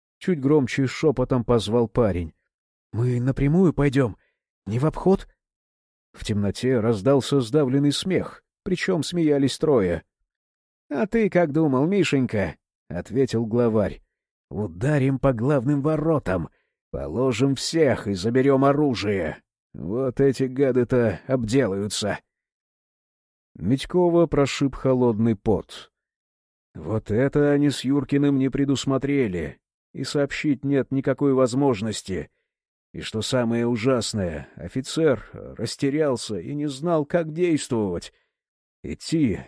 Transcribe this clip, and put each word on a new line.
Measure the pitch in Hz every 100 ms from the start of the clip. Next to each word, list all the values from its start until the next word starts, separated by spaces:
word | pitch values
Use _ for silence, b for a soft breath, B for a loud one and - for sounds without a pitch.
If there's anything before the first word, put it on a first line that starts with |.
| _ _
чуть | - 165
громче | 131 151 127 - 131
шёпотом | - 156 123 127 127
позвал | 117 120 104 120 113
парень. | - 110 87 82 _ _ _ _ _ _
«Мы | 107 123 123
напрямую | 127 127 139 170 185
пойдём, | - 143 131 123 90 _ _ _ _ -
не | 117
в | 151
обход?» | - 180 196 - _ _ _ _ _ _ _ _ -
В |
темноте | - 101 101 - 127 127
раздался | 107 110 104 139 - 143
сдавленный | 113 151 131 135 143
смех, | 143 185 170 - - _ _
причём | - 180 - 180
смеялись | - 175 156 143 139 -
трое. | 156 131 92 80 - _ _ _ _ _ _ _ -
«А | 285 220
ты | 226 208
как | 180 170
думал, | 143 156 131 151
Мишенька?» | 202 156 139 123 107 90 - _ _ -
ответил | 85 - 123 131 110
главарь. | 113 117 120 107 90 67 _ _ _ _ _
«Ударим | 78 104 82 127 151 131 135
по | 139
главным | 120 127 147 120 143
воротам, | 143 156 156 151 - 92 78 _ _ _ _
положим | - 69 90 131 110 139
всех | 135 - 160 147 104 104
и |
заберём | 98 104 127 135 135
оружие. | 139 143 151 113 104 98 78 - _ _ _
Вот | - 73 113 135 -
эти | 139 127
гады-то | 131 127 139 123 120 123 117 - -
обделаются». | 131 113 135 113 98 101 - 101 87 _ _ _ _ _ _ _ _ _ _ _ _ _
Митькова | - 85 135 - 180 175 170 165
прошиб | 147 139 - 139
холодный | - 135 127 123 107 113 110
пот. | 113 92 - - - _ _ _ _ _ _ _ _
Вот | - 78 107 -
это | 107 139 151 143
они | 143 147
с | 135
Юркиным | 123 143 135 143 143 139
не | 131
предусмотрели, | 131 139 135 - 135 139 143 113 87 80 - _ _ _
и | -
сообщить | 135 147 139 - 151 127
нет | 139 139 123
никакой | 135 139 131 143
возможности. | 131 127 123 143 107 110 101 - 90 - _ _ _ _ _ _ 73
И |
что | - 110
самое | 104 127 117 117 120
ужасное, | 120 117 127 104 110 90 73 67 -
офицер | 82 131 131 - 160 113 -
растерялся | - 127 131 113 - 139 147 151 120 - 101
и | 82
не | 147 147
знал, | 131 170 165
как | 143 175 160
действовать. | 156 180 151 - 117 101 85 - _ _ _ _ _ _ _
Идти | - 76 - 165 131 82